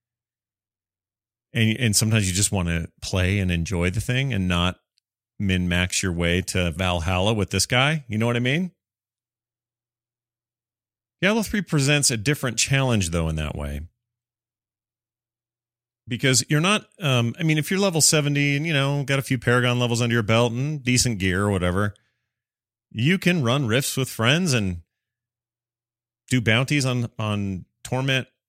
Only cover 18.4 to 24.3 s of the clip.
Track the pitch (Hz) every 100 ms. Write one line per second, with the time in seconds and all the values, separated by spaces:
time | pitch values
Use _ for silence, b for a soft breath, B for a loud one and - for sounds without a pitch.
18.4 | 143 143 165 143 139 143 135 135 - 131
19.4 | - 123 123 123 120 117 120 117 107 113
20.4 | 120 120 143 151 123 123 127 104 92 92
21.4 | 104 95 87 92 104 - _ _ _ _
22.4 | _ _ _ _ _ 113 135 190 175 180
23.4 | 117 139 117 123 - - 131 - 113